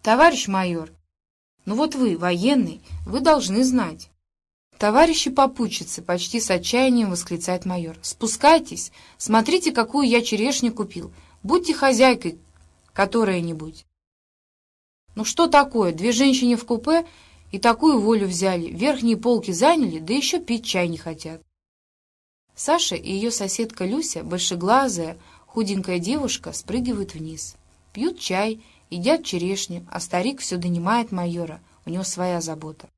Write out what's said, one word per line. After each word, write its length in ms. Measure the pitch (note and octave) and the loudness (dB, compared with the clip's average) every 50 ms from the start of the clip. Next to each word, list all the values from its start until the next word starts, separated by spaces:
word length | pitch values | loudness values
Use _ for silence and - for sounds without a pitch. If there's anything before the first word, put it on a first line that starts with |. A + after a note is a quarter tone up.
«Товарищ 460 | - G#3+ A3+ B3 D#4 E4+ E4 B3+ - | 4 4 6 8 8 6 6 4 -4
майор, 460 | G3 G3 F#3+ F#3+ F3+ E3+ E3 D#3+ D#3+ - _ _ _ _ _ _ _ _ _ _ _ _ _ _ | -2 -2 -2 0 -2 -4 -6 -8 -12 -18 _ _ _ _ _ _ _ _ _ _ _ _ _ _
ну 100 | F3+ G#3+ | -4 0
вот 180 | A#3 D4+ D#4 D4+ | 0 0 0 0
вы, 240 | C4+ B3+ G#3+ E3+ | 0 0 0 0
военный, 640 | E3 F3 F3+ F3+ F3 F#3+ B3+ C#4+ B3+ G3+ E3 D#3+ - - - - - - | 0 0 0 0 2 2 2 4 4 2 0 -4 -12 -14 -14 -12 -12 -8
вы 140 | F#3 G3 C4+ | -6 -4 2
должны 460 | C4+ D#4+ D#4 C#4 G3+ F#3 F#3+ A3+ C4 | 4 4 4 4 4 0 0 2 2
знать». 440 | C4 B3+ B3+ G#3 E3 D#3 - - _ _ _ _ _ _ _ _ _ _ _ _ _ _ | 2 2 0 -2 -2 -6 -12 -18 _ _ _ _ _ _ _ _ _ _ _ _ _ _
«Товарищи 520 | _ G#3 G#3 G#3 C4+ E4 E4 D#4 - - C4+ | _ 0 4 6 6 6 6 6 0 -2 0
попутчицы», — 720 | C4 C#4+ C4+ C4+ C4+ - A#3 G3+ - - - - - - - - | 4 4 2 2 2 -2 -4 -4 -4 -8 -8 -8 -10 -10 -4 -4
почти 300 | F3+ F3+ F3 - - A#3 | -4 -4 -4 -4 -4 -4
с 100 | A3 - | 0 0
отчаянием 600 | F#3 F3 F3 - - B3 C4 C4 B3 A#3+ A3 G3 | 0 -2 0 0 0 2 4 4 4 2 2 0
восклицает 560 | F3 F3 - - F3 E3+ - - F#3 F3+ - | -2 -4 -4 -6 -8 -6 -4 -4 -4 -4 -4
майор, 320 | F#3 F#3 F3+ E3+ D#3+ D#3+ - | -6 -6 -6 -6 -8 -12 -12
«спускайтесь, 920 | - - - _ A#3 A3 A3 - - D4 E4 E4 D#4+ - - - - - _ - - - - | -10 -12 -8 _ -4 -4 -2 4 6 6 6 6 4 -4 -10 -10 -10 -12 _ -20 -20 -20 -14
смотрите, 560 | _ - - G#3+ A3+ A3 C4 E4+ F4+ - D#4+ C4 | _ -2 2 2 2 4 4 0 0 0 0 0
какую 340 | A#3+ A3+ A3+ - D4 C#4+ | 0 -2 0 0 0 2
я 140 | A#3+ A#3+ A#3+ | 4 4 2
черешню 520 | A#3 - A3 G#3+ G#3+ C#4 C#4 - B3+ A#3 A3 | 2 0 -2 0 0 0 0 0 -2 -2 -2
купил. 380 | - G#3 - - F3 E3 - - - - _ _ _ - | -4 -8 -8 -8 -14 -14 -14 -18 -20 -20 _ _ _ -2
Будьте 300 | G3 D4+ F4 F4 D#4+ D#4 | 0 0 2 2 0 0
хозяйкой 680 | - C#4 C4+ C4 A3 C4 C4 A#3+ - - E3+ D#3+ - - _ _ _ _ _ _ _ _ _ _ | 2 4 2 6 6 6 6 6 4 -2 -8 -8 -8 -20 _ _ _ _ _ _ _ _ _ _
которая-нибудь». 920 | - G3+ G3 G3+ A#3 A3 G3 F#3 F3 E3+ E3+ E3 D#3 D#3 D#3+ D#3+ - _ _ _ _ _ _ _ _ _ _ _ _ _ _ _ _ _ _ _ _ _ _ _ _ _ _ _ | -2 0 2 2 2 2 2 2 0 -2 -4 -6 -8 -10 -14 -16 -20 _ _ _ _ _ _ _ _ _ _ _ _ _ _ _ _ _ _ _ _ _ _ _ _ _ _ _
«Ну 100 | G#3 A3 | -8 -6
что 220 | - - - E4+ | -4 2 2 2
такое? 440 | E4 D4+ C#4+ C#4 C#4 C4+ A#3 G3+ F3 | 6 6 6 6 6 2 0 2 2
Две 220 | D#3+ D#3+ F#3 A#3+ A#3 | 0 0 -2 0 2
женщины 420 | A3+ C#4 C#4 B3+ C4 B3+ A#3+ A#3+ | 4 4 4 4 4 2 2 0
в 100 | A3+ - | 0 0
купе 400 | - A#3+ A3+ A#3+ D4 D#4+ E4+ E4 - - - - - - - _ - | -4 -4 -2 0 2 2 2 2 -2 -14 -20 -20 -20 -20 -20 _ -10
и 80 | - F#3+ | -8 2
такую 400 | - A#3+ A3+ A#3 D4+ D#4 C#4+ A#3 | 2 2 4 6 4 4 4 4
волю 280 | G3+ A3 A3+ G#3+ G3 | 4 2 2 2 0
взяли. 440 | F#3 F3+ E3+ G3 F#3+ F#3 F3 E3 - | -2 -2 0 0 0 0 -2 -4 -6
Верхние 460 | - E3 A3 D4 C#4+ B3+ A3+ A#3 A3 | -6 -2 0 0 0 2 2 0 0
полки 340 | A3 A3+ B3 A#3+ G#3 - - | 2 2 2 2 2 0 -4
заняли, 480 | F3+ E3+ A#3 D4+ E4+ D#4+ B3+ F#3 D#3+ D#3+ | -2 2 4 4 4 4 2 -2 -2 -6
да 140 | D#3+ E3 A3+ | -4 -2 -2
еще 260 | C#4+ C#4 - - F4 | -2 0 0 -2 -4
пить 260 | - - A#3 A3+ A#3 | -2 -4 -4 -4 -4
чай 220 | - - F#3 F3 | -4 -2 -2 -2
не 100 | E3+ E3 | -2 -4
хотят». 440 | D#3+ - E3+ D#3+ D#3 - D#3+ D#3+ E3 _ _ _ _ _ _ _ _ _ _ _ _ _ _ _ _ _ _ _ _ _ _ _ | -8 -10 -12 -12 -12 -12 -14 -14 -16 _ _ _ _ _ _ _ _ _ _ _ _ _ _ _ _ _ _ _ _ _ _ _
Саша 400 | - - - D#4 E4+ - - - | -8 0 0 2 2 2 -2 -4
и 160 | - - - | -6 -6 -6
ее 200 | F#3+ G3 G#3+ A#3 | -4 -2 -2 -2
соседка 540 | A3+ - G3+ F#3+ - - A#3 A3 - - F#3 | -2 -4 -4 -4 -4 -4 -4 -6 -4 -6 -4
Люся, 380 | F#3 A3+ D4+ D#4+ - - E3 D3+ | -4 -2 -4 -4 -6 -8 -8 -8
большеглазая, 920 | D#3 F3 F3+ F3 - F3+ F3 F3 F#3+ A#3 C4+ C4+ B3+ F#3 E3+ E3 D#3+ E3+ - - - - - _ | -6 -6 -4 -2 -2 -4 -2 2 4 4 4 4 2 -2 -4 -6 -8 -10 -14 -20 -20 -20 -20 _
худенькая 540 | _ - A3+ A3 G3 G3+ F#3+ F#3 F#3 F3+ F3 | _ -4 -4 -2 -2 -2 -4 -4 -4 -4 -4
девушка, 540 | E3+ F#3+ C4+ D4+ C#4 - - - - E3 - | -2 -2 -4 -2 -2 -4 -6 -6 -8 -10 -12
спрыгивают 640 | - - - G3 B3+ B3 B3+ A3+ G3+ G3 - - | -12 -10 -6 -6 -4 -2 -2 -4 -4 -6 -8 -10
вниз. 420 | D#3 D#3 D#3+ D#3+ D3+ - - - _ _ _ _ _ _ _ _ | -12 -12 -12 -12 -12 -14 -14 -16 _ _ _ _ _ _ _ _
Пьют 260 | G#3 C4 F4+ F4 - | -4 -4 -4 -4 -6
чай, 440 | - - F#3 F#3 G#3 A3 A3 A3 - - _ _ _ _ | -6 -4 -2 -2 -2 -2 -4 -8 -14 -20 _ _ _ _
едят 340 | F#3 F3 F3 B3 D#4+ E4 - | -10 -4 0 0 0 0 0
черешню, 600 | - F#3+ F3 F3 F#3 G3 G3 - - F3 F3 F3 - | -6 -6 -4 -4 -4 -4 -4 -6 -8 -10 -14 -14 -12
а 100 | - F#3 | -10 -10
старик 420 | - - - F3+ F#3 B3+ C#4 C4+ | -8 -4 -4 -2 -2 -2 -4 -6
все 160 | - - F#3 | -8 -6 -6
донимает 540 | F3 E3+ F3+ F3 E3+ E3+ F#3+ A3+ A#3+ A3+ A3+ | -4 -2 -2 -2 -2 0 0 0 0 0 -2
майора, 500 | G3 F3+ F3 F3 E3+ F3 E3+ D#3+ D#3 - _ _ _ _ _ | -6 -6 -4 -4 -6 -6 -8 -10 -12 -18 _ _ _ _ _
у 40 | - | -8
него 140 | E3 F3+ F#3+ | -8 -6 -6
своя 360 | - - F3 F3+ F3+ F3 E3+ | -6 -4 -4 -2 -2 -2 -4
забота. 480 | E3 E3 D#3+ D#3 D#3+ D#3 D#3 _ - - _ | -4 -6 -10 -10 -12 -16 -16 _ -20 -20 _